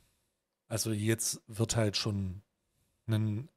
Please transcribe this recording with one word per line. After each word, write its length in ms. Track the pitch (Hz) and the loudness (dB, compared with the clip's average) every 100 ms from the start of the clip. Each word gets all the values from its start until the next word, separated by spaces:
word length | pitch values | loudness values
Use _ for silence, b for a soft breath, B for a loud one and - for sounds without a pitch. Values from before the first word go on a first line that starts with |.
| _ _ _ _ _ _ - | _ _ _ _ _ _ -8
also 240 | 110 113 | -4 -2
jetzt 500 | 107 107 113 - - - | 0 2 2 0 -4 -6
wird 280 | 110 113 120 | -2 0 2
halt 220 | 107 101 | 2 2
schon 440 | 113 101 98 92 - _ _ _ _ _ - | 0 -2 -2 -6 -14 _ _ _ _ _ -2
ein 400 | 110 110 104 139 | 0 2 -2 -6